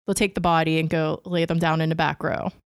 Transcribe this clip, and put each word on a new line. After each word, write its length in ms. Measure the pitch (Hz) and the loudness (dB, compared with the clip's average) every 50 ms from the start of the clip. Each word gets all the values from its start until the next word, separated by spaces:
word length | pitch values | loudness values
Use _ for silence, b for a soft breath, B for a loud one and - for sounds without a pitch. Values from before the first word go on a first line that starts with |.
| _ | _
they'll 80 | - 196 | -4 0
take 200 | - 214 196 - | 0 0 0 0
the 60 | 202 | 0
body 380 | 175 175 165 165 160 160 160 160 | 2 2 2 4 2 2 2 0
and 100 | 160 160 | 0 0
go 300 | 170 165 156 156 160 - - | 0 0 0 0 -2 -4 -6
lay 200 | 185 175 170 165 | -4 -2 0 0
them 140 | 165 170 165 | 0 0 0
down 220 | 170 160 160 160 | 2 2 2 2
in 80 | 160 160 | 0 0
the 60 | 160 | 0
back 280 | 160 156 143 147 - - | 0 0 -2 -2 -4 -4
row. 260 | - - - - 185 - - _ | -4 -4 -4 -6 -8 -10 -10 _